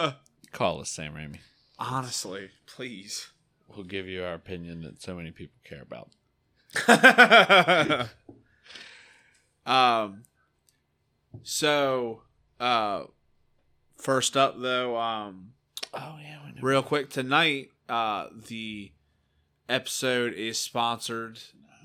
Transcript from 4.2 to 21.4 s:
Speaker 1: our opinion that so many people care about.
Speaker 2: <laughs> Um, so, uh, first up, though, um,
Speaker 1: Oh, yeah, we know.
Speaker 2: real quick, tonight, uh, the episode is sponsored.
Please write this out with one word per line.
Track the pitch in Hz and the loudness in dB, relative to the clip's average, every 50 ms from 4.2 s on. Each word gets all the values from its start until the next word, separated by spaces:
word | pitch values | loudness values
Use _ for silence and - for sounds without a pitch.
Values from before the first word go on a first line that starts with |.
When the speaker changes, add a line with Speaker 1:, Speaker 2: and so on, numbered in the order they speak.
| 90 | -8
Speaker 1:
our | 90 85 | -8 -8
opinion | 85 - - 92 87 85 85 85 85 80 | -10 -12 -12 -12 -12 -10 -12 -12 -12 -12
that | 73 - - - | -14 -14 -16 -14
so | - 90 | -14 -12
many | 87 85 80 80 | -12 -12 -14 -16
people | - 87 71 _ _ _ | -16 -20 -20 _ _ _
care | - 82 71 62 | -20 -20 -20 -18
about. | - - 58 - _ _ _ _ _ _ _ _ _ _ _ _ _ - | -18 -18 -18 -18 _ _ _ _ _ _ _ _ _ _ _ _ _ -8
Speaker 2:
<laughs> | - - - 233 220 - 254 - - 247 185 220 226 190 - 196 185 170 165 180 165 151 - 151 127 120 - - _ _ _ - - _ _ _ _ _ - - - - - - - - - - _ _ _ _ _ _ _ _ _ - | -4 4 4 6 10 10 8 10 10 8 10 10 8 8 10 8 6 8 6 4 4 4 2 2 -2 -2 -6 -8 _ _ _ -20 -20 _ _ _ _ _ -20 -20 -20 -20 -20 -20 -20 -20 -20 -20 _ _ _ _ _ _ _ _ _ -4
Um, | 120 127 131 127 123 117 113 107 101 98 104 123 _ _ _ _ _ _ _ _ _ _ _ _ _ _ _ _ _ _ _ _ _ - - - | 2 4 4 6 6 4 2 0 -4 -8 -16 -20 _ _ _ _ _ _ _ _ _ _ _ _ _ _ _ _ _ _ _ _ _ -20 -20 -12
so, | - - - 160 151 147 147 139 135 131 127 123 117 110 - _ _ _ _ _ _ _ - | -8 -6 -2 0 2 2 4 2 2 0 0 -2 -4 -6 -10 _ _ _ _ _ _ _ -4
uh, | 120 123 123 113 107 104 101 87 67 - _ _ _ _ _ _ _ _ _ _ _ _ _ _ _ _ _ | -2 0 2 2 2 0 -2 -4 -6 -10 _ _ _ _ _ _ _ _ _ _ _ _ _ _ _ _ _
first | - - - 135 131 120 - - | -10 -2 0 0 0 0 0 2
up, | 139 135 123 - 104 | 2 2 2 2 -2
though, | 123 127 127 127 127 123 120 | -4 -2 -2 -2 -2 -2 -2
um, | 117 117 113 113 107 104 101 92 95 92 107 123 _ _ _ - - - - - | -2 -2 -2 -4 -6 -8 -12 -14 -18 -20 -20 -20 _ _ _ -16 -16 -16 -14 -14
Speaker 1:
Oh, | - 139 151 156 - - | -14 -14 -14 -16 -18 -20
yeah, | - - - - | -20 -20 -20 -20
we | 139 120 | -20 -14
know. | 117 127 | -6 -2
Speaker 2:
real | 131 135 135 131 | 2 2 2 2
quick, | - 156 147 135 131 | 2 -2 -2 -2 -4
tonight, | - 139 131 127 143 151 170 156 143 139 131 - _ _ _ - | -6 -6 -4 0 2 2 4 2 0 -2 -6 -12 _ _ _ -6
uh, | 123 117 113 110 104 95 78 - 87 113 110 - | -4 -2 -2 -2 -2 -4 -6 -8 -14 -20 -18 -14
the | 117 113 113 110 107 104 98 92 _ _ _ _ _ _ _ _ _ _ _ _ _ _ _ - | -12 -10 -10 -10 -10 -12 -12 -16 _ _ _ _ _ _ _ _ _ _ _ _ _ _ _ -2
episode | 123 131 127 - - - 131 127 127 123 120 120 92 | -2 -2 -2 -4 -8 -4 -2 0 0 0 0 -2 -4
is | 90 110 113 110 - | -4 -6 -6 -4 -6
sponsored. | - - - 123 117 117 117 110 - - 117 113 113 113 113 113 | -8 -6 -4 -2 -2 -2 -2 -4 -6 -8 -8 -8 -10 -12 -16 -20